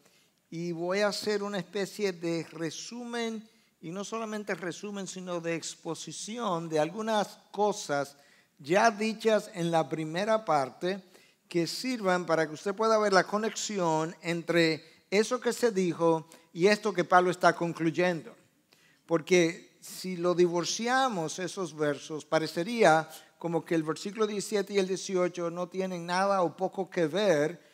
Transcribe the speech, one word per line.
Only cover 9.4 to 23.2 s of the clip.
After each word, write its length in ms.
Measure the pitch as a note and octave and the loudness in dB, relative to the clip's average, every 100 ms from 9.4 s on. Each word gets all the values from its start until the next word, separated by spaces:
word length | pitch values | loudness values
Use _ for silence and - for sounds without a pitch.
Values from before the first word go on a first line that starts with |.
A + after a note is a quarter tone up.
| - | 0
en 160 | F3 E3+ | -4 0
la 180 | E3 D#3 | 2 0
primera 560 | D#3+ D#3 E3+ G#3 A3 | -4 -4 -4 0 0
parte 580 | A3 D3+ B2+ - F3+ G3 - - _ _ _ | 2 2 0 -4 -6 -6 -10 -20 _ _ _
que 180 | F3 D#3+ | -2 -2
sirvan 600 | - B3+ B3 F#3 F3+ D#3+ | -4 -4 -2 2 2 2
para 200 | D#3+ D#3 | 0 0
que 60 | |
usted 220 | D#3 G3+ | -4 -6
pueda 240 | G3 A3 A3 | 0 2 4
ver 160 | G#3 | 6
la 100 | F#3 | 4
conexión 880 | - G#3 A3 - - G#3 E3+ D#3 D#3+ - | 4 0 -2 -4 -4 0 2 2 0 -4
entre 640 | E3+ E3+ E3 E3+ E3 D3+ - - _ | -4 -4 2 4 4 2 -6 -20 _
eso 300 | G3 G#3+ B3 | 0 2 0
que 140 | B3 | -2
se 160 | A3+ A#3+ | 0 2
dijo 580 | F#3+ F3+ D#3 E3+ D#3+ - - _ | 2 0 2 2 2 -2 -18 _
y 140 | F3 G3 | 2 4
esto 260 | G#3 G#3+ | 4 2
que 120 | F3 | -2
Pablo 260 | E3+ F3+ F3+ | 4 6 6
está 260 | F3 F3 E3 | 4 4 4
concluyendo. 800 | E3+ D#3 E3 C#3+ F3+ E3 A2+ - _ _ _ _ _ _ - | -2 0 -2 2 0 0 -6 -20 _ _ _ _ _ _ -2
Porque 640 | E3 C#3+ F3+ E3 F3+ - _ | -2 4 4 4 0 -14 _
si 360 | - - F#3 F3 | -18 -10 -8 -2
lo 180 | F3 | 0
divorciamos 1040 | F3 F3 F3 D#3 - A#3 C4 C4 F#3+ D#3 - | 4 4 2 -2 -2 0 2 2 0 -4 -6
esos 360 | F3 G3 E3+ | -8 -6 -8
versos, 500 | D3+ D3 C3+ - D3+ | -2 -2 -2 -6 -12
parecería 840 | - D#3+ D#3 E3+ F3+ A#3+ F#3 D#3+ D#3 - | -2 0 0 -2 -4 4 6 6 2 -10